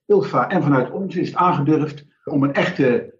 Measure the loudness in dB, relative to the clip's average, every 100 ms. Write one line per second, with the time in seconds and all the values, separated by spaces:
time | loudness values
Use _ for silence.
0 | 2 2 2 -2 0 0 2 2 0 -4
1 | -6 -4 -4 0 0 2 2 2 0 -8
2 | -20 _ -4 0 0 0 -2 0 0 0
3 | -4 -16